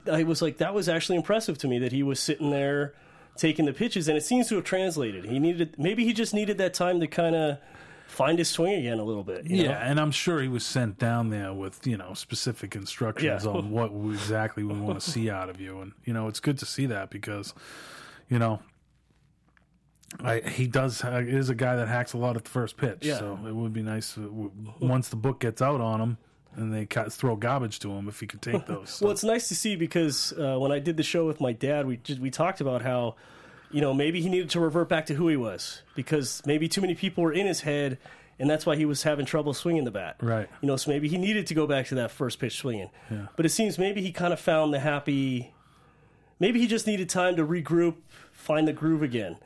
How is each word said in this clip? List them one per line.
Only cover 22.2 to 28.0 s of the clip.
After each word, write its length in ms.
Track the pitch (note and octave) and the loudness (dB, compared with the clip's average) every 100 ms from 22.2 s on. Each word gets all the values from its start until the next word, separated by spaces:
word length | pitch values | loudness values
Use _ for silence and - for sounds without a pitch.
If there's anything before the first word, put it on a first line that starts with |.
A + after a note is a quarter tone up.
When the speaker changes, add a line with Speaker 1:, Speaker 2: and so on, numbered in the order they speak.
| B2 A#2 | 0 -2
Speaker 2:
at 80 | |
the 60 | - | -2
first 260 | B2+ A2+ - | -4 -4 -2
pitch. 220 | B2+ F2 | -4 -2
Speaker 1:
Yeah. 160 | D3 B2+ | -2 -2
Speaker 2:
So 200 | G#2 G2 A2 | -4 -6 -6
it 80 | |
would 180 | A2 A2+ | -4 -2
be 80 | A2 | -2
nice 320 | A2 A2 - | -4 -4 -6
to, 60 | A2 | -8
w-, 300 | G#2 A2 G2+ G2 G#2+ - | -10 -8 -8 -10 -14 -2
once 280 | B2+ B2+ - | 2 2 0
the 80 | A2+ | -2
book 240 | C3 C3 | -2 0
gets 200 | A#2 - | -2 0
out 200 | C3 C#3 | 0 2
on 180 | A2+ A2 | 0 0
him 180 | A#2 A2+ _ _ _ - | 0 -2 _ _ _ -8
and 160 | A2 | -4
they 140 | A2 G#2+ | -4 -4
ca-, 240 | A#2+ A2+ | -4 -4
throw 260 | - B2+ G#2+ | 0 0 2
garbage 420 | A#2+ C#3 A2+ - | 0 0 -2 -6
to 100 | G2+ | -8
him, 160 | G2 | -6